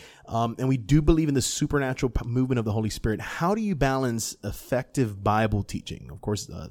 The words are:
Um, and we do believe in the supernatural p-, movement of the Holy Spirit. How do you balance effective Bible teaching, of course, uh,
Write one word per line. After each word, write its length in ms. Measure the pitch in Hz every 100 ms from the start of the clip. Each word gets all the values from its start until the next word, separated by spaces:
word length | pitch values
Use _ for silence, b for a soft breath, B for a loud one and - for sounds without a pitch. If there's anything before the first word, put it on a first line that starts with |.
| B B -
Um, 280 | 113 117 117
and 100 | 131
we 80 | 131
do 240 | 104 147
believe 260 | 151 160 156
in 60 |
the 80 | 135
supernatural 680 | - - 151 147 135 131 131
p-, 140 | - -
movement 320 | 123 131 123
of 40 | 110
the 60 |
Holy 180 | 107 110
Spirit. 300 | - 113 107
How 340 | 110 - 170
do 80 | 214
you 140 | 214 156
balance 600 | 139 135 131 113 - - 101
effective 760 | - - 123 - - 117 98
Bible 400 | 104 107 110 104
teaching, 460 | 98 98 - - -
of 120 | 92
course, 280 | - 104 -
uh, 180 | 82 -